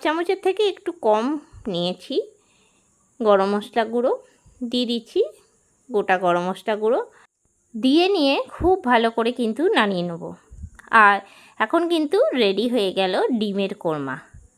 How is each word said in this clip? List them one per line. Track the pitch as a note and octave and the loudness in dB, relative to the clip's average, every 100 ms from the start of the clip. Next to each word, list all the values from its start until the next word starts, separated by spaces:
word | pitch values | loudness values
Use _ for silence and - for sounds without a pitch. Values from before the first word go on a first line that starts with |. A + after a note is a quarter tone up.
চামচের | D#4+ D#4+ F4 F#4+ F#4+ | -2 -2 -2 -2 -2
থেকে | F#4+ G#4 | 0 -2
একটু | G4 - E4 A3 | -2 -8 -4 0
কম | G#3+ B3 D4+ - - - | 0 0 -4 -8 -14 -6
নিয়েছি | F3 F3 F3+ - C#4+ - _ _ _ _ _ _ _ _ - | -4 -4 -6 -6 -6 -6 _ _ _ _ _ _ _ _ -2
গরম | A3 G3 G3 | 2 4 2
মশলা | G#3 G#3+ A#3+ | -2 -2 -4
গুঁড়ো, | A3 A#3+ B3 B4+ - _ _ - | -2 0 0 -2 -6 _ _ -12
দিয়ে | A#3+ B3 A#3 | -4 -2 -2
দিচ্ছি | A#3 A#3 F4+ D5+ - _ _ _ _ - | -4 -4 -2 -2 -6 _ _ _ _ -6
গোটা | A3 G3 F#3 | -2 0 2
গরম | F3+ F3 F3 | 2 0 -2
মশলা | F#3+ - G#3+ | -6 -6 -2
গুঁড়ো, | A3 C#4+ A#4+ _ _ _ _ _ _ | 0 0 -4 _ _ _ _ _ _
দিয়ে | A3+ C4 D4 F#4 | -2 2 4 4
নিয়ে | G4+ C#4 D4+ C5 | 2 2 0 -4
খুব | - E4+ F#4 B3+ | -2 0 2 2
ভালো | A#3 A3+ | 2 2
করে | A#3 A3+ | 0 -2
কিন্তু | A#3+ A3+ A3 F4 F#4 | -2 -2 0 0 2
নাড়িয়ে | G#3 F3+ F3 | 0 -2 -4
নেব। | E3+ E3+ F3+ _ - - - - A3+ G#3 | -8 -12 -16 _ -18 -18 -18 0 6 6
আর | G3+ - - - - | 4 -2 -20 -14 -6
এখন | A3 E4+ E4+ | -2 0 0
কিন্তু | E4+ D4 G4 D5+ C4+ | 0 0 2 2 2
রেডি | G3+ G3 A#3+ | 2 0 0
হয়ে | A#3+ F#3+ | 0 0
গেল | F3 F#3+ F#3 A4+ A#3+ | 0 0 0 0 0
ডিমের | G#3 G3 G3 | -2 -2 -4
কোরমা। | G3 F3 D#3 C3+ C3 - - - | -4 -4 -4 -6 -10 -14 -20 -20